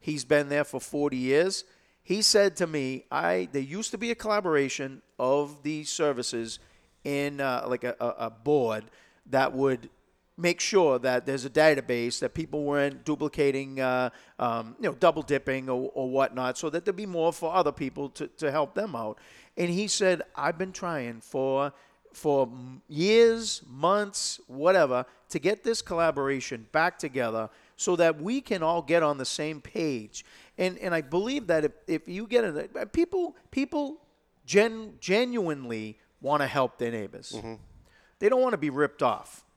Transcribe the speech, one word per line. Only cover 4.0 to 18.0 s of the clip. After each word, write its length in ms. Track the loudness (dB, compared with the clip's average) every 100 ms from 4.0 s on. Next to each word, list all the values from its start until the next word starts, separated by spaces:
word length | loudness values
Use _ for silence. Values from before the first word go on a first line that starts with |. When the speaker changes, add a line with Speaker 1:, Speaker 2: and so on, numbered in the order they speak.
| -4
Speaker 1:
a 40 | -4
collaboration 880 | 0 0 2 2 2 -2 -8 -10 _ _
of 460 | 0 2 0 -6
these 260 | -6 -6 -6
services 720 | -2 0 0 -4 -4 -6 -10 -18 _ _ _ -4
in, 340 | -2 -2 -2
uh, 260 | -2 -2 -2
like, 180 | -2 -4
a, 100 | -4
a, 280 | -4 -4 -6
a 40 |
board 540 | -6 2 2 4 -2 -6 _ _ _ -2
that 240 | 2 2
would 360 | 2 2 0 -6 _ _ _ _ -2
make 240 | 0 0
sure 400 | 2 4 6 4
that 260 | 2 0 0
there's 200 | -4 -2
a 40 |
database, 680 | 6 6 6 2 0 0 -2
that 140 | -4
people 320 | -4 -6 -4 0
weren't 400 | 2 0 -2 -4
duplicating, 760 | -2 -2 2 2 2 -4 -4
uh, 300 | 0 0 0 -4 -20 _
um, 380 | -2 -2 -6 -6
you 80 | -6
know, 60 | 4
double 260 | 4 4
dipping 480 | 0 -2 0 -4 -2
or, 220 | -4 -2
or 160 | -4 -2
whatnot, 480 | 2 0 0 -4 -2
so 120 | -4
that 140 | -4
there'd 140 | -4 -4
be 80 | -4
more 260 | 0 0
for 220 | 0 -2
other 180 | 2 2
people 380 | 0 -6 -6